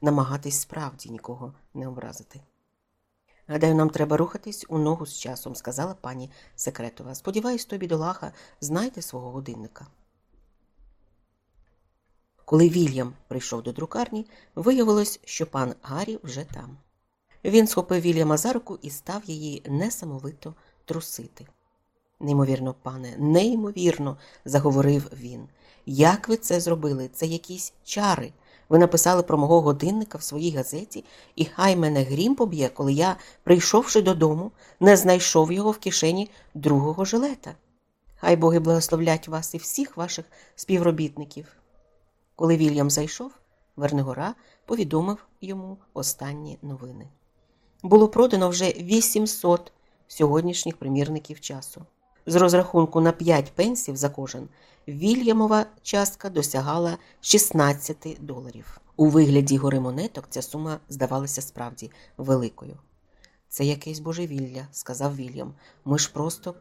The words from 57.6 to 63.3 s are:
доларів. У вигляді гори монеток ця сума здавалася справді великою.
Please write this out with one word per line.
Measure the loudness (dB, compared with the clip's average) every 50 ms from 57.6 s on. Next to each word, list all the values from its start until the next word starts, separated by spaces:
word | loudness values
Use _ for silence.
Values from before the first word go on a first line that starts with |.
| 4 4 2 0 -4 -10 -10 -10 -12 -14 -14 -14
доларів. | -14 -14 -14 -14 -14 -16 -18 -18 -18 -20 -20 -20 -20 _ _
У | 4 4 6
вигляді | 8 8 8 8 6 6 4 4 2
гори | 2 2 2 0 0
монеток | 0 -2 -4 -6 -6 -8 -8 -12 -16 -12
ця | -10 -10
сума | -10 -8 -8 -8 -8 -8 -8 -10 -12 -14
здавалася | -6 -4 -4 -2 -2 -4 -4 -6 -6 -8
справді | -10 -10 -12 -12 -14 -14 -14 -16 -18 -18 -20 -20 -20 _ _
великою. | -8 -2 0 0 0 0 -4 -6 -12 -18 -20 -20 -20 _ _ _ _ _ _ _ _ _ _